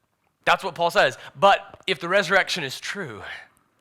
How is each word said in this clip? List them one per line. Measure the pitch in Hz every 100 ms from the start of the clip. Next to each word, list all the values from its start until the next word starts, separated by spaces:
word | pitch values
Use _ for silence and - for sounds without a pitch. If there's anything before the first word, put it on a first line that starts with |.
| _ _ _ _ -
That's | 175
what | 190
Paul | 151 170
says. | 202 156 - - 135
But | 196 185 - - -
if | 180
the | 170
resurrection | 196 170 190 170 180
is | 139 -
true, | - 202 160 104 - - - _ _ _